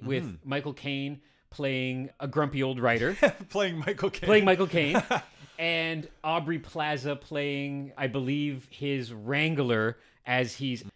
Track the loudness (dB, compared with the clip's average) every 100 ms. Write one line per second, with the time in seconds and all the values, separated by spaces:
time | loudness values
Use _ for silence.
0 | -2 -2 -2 -10 -6 -4 -4 -8 -6 -4
1 | -4 -8 _ _ _ -6 -2 0 -2 -4
2 | -6 -8 -2 0 0 0 0 2 4 4
3 | 2 4 2 2 -4 0 0 0 -4 -2
4 | -2 0 6 6 8 4 4 2 4 2
5 | 2 -2 -2 -18 -20 -4 -2 0 -2 -4
6 | -8 -6 -2 0 0 -4 -4 -4 -2 -2
7 | -2 -6 -4 -2 -2 -2 -4 -6 -8 -4
8 | -2 -2 0 0 0 -4 -10 -6 -4 -2
9 | -4 -8 -2 0 2 2 2 4 2 -2
10 | _ _ -2 0 0 -4 -6 -6 -10